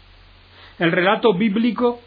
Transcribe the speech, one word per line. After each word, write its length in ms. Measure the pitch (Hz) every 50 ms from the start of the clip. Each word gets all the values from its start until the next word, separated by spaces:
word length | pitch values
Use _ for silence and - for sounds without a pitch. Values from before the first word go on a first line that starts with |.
| - - - - - - - - - - - - - - - -
El 120 | 175 170
relato 440 | 175 185 175 190 220 - - 226 190
bíblico 640 | 170 226 220 190 226 226 247 202 240 247 240 240 - -